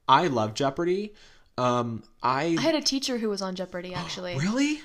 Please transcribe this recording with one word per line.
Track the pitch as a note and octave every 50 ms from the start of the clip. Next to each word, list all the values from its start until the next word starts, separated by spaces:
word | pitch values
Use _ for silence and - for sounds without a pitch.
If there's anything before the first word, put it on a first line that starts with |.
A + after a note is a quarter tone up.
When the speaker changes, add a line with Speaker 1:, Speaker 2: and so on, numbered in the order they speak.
| _
Speaker 1:
I | - C3 C#3+ F3
love | E3+ C3 A2+ G#2+ G#2+ A2
Jeopardy. | - C#3 C3+ C#3 - F3 F3 F3+ G3 G#3 G#3+ - - - - - - - _ _ -
Um, | B2+ B2 B2 B2 A#2+ A#2 A2+ G#2+ - - - _ -
I | B2 C3 C3+ D3+ E3+ E3 D#3+
Speaker 2:
I |
had | C4 D#4+ D#4
a | D4 -
teacher | - C4+ C4+ - - B3+ A#3
who | A3+ G#3+
was | G3+ F#3+ G3
on | F#3+ F#3
Jeopardy, | F3+ F#3 F3+ - F3+ F3 F3+ F3+
Speaker 1:
<gasps> |
Speaker 2:
actually. | F3+ E3+ E3 - F#3 F3+ F3+ F3
Speaker 1:
Really? | D#3 D#3 G3 A3+ C4 C#4 D4 D4+ D4+ -